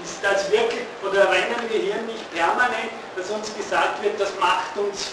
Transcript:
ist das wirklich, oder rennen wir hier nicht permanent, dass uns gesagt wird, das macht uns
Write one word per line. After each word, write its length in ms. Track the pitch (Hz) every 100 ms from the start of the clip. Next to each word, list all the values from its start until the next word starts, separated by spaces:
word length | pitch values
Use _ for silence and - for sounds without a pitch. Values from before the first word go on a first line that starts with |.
ist 160 | - -
das 300 | 196 196 196
wirklich, 340 | 214 233 240 - -
oder 300 | 196 196 190
rennen 340 | 190 - 233 226
wir 120 | 175
hier 220 | 185 214
nicht 280 | 226 220 -
permanent, 580 | 330 170 - 196 226 233 - - -
dass 120 | 185
uns 220 | 214 208 -
gesagt 460 | 202 - - -
wird, 160 | 214 196
das 100 | 196 -
macht 380 | 190 - - 202
uns 320 | 202 196 -